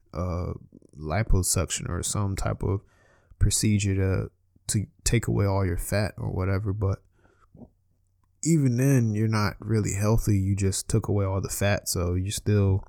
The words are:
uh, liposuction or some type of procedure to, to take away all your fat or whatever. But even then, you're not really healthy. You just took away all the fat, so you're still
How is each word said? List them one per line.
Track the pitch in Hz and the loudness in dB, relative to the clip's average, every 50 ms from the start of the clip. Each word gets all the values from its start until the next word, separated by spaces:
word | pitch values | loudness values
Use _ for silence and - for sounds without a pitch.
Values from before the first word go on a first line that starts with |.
| _ _ - | _ _ -10
uh, | - 90 90 82 87 90 82 - - - - - - - _ _ | -8 -6 -4 -4 -4 -6 -6 -8 -10 -14 -18 -20 -20 -20 _ _
liposuction | 69 76 76 76 101 110 - - 95 90 - - - 82 - - - - - | -14 -8 -4 -4 -4 0 2 2 2 2 2 0 0 -2 -2 -4 -8 -6 -6
or | 82 87 - | -6 -4 -4
some | - - 107 104 101 98 | -4 -4 -4 -2 -2 -4
type | 95 - 110 107 - - | -4 -4 -4 -4 -2 -2
of | - 98 98 - _ _ _ _ _ _ _ _ _ - - | -2 -2 -2 -4 _ _ _ _ _ _ _ _ _ -2 2
procedure | - 107 - - - 113 104 101 101 101 95 | 2 2 2 2 2 2 2 2 2 2 0
to, | 95 95 95 95 101 107 - - _ _ _ _ _ _ - | 0 0 0 0 -2 -2 -6 -10 _ _ _ _ _ _ -4
to | - 110 95 - - _ _ | -2 -2 -2 -4 -8 _ _
take | - - 117 - | 0 0 0 0
away | - 117 113 101 | 0 0 0 2
all | 98 98 98 98 | 2 2 0 0
your | 92 87 | 0 -2
fat | 87 - - - 101 107 95 - | -2 -4 -2 -2 -2 -2 -2 -4
or | - 110 107 | -6 -6 -6
whatever. | 95 90 92 92 98 95 107 104 95 | -4 -2 -2 0 0 0 -2 -2 -2
But | 107 107 95 98 - _ _ _ _ _ _ _ _ _ _ - - - - _ _ _ _ _ _ _ _ _ _ _ _ _ _ - | 0 0 0 0 -2 _ _ _ _ _ _ _ _ _ _ -20 -20 -20 -20 _ _ _ _ _ _ _ _ _ _ _ _ _ _ 0
even | 151 165 160 139 131 120 | 2 2 4 4 2 2
then, | 117 131 139 139 127 117 113 104 | 2 2 4 4 4 2 2 0
you're | 104 110 | 0 0
not | 110 110 110 104 98 - - | 0 2 2 0 0 -2 -4
really | 107 107 113 110 101 80 87 | -4 -2 0 0 0 0 -2
healthy. | 98 104 107 110 113 - - 107 98 | 0 0 2 2 2 2 2 2 2
You | 95 95 101 | 2 2 0
just | 95 98 98 95 - - - | 2 0 0 0 -2 -4 -2
took | - 113 - - | 0 0 0 0
away | 101 101 98 | 0 0 0
all | 95 95 98 | 0 -2 -4
the | - - | -4 -4
fat, | - - 98 101 101 - - - | -4 -2 0 0 0 0 -2 -4
so | - 92 87 87 90 | -4 -2 -2 0 0
you're | 92 92 98 | -2 -2 -4
still | 104 - - - 104 104 98 98 95 98 - | -6 -4 -2 2 2 4 4 4 2 2 0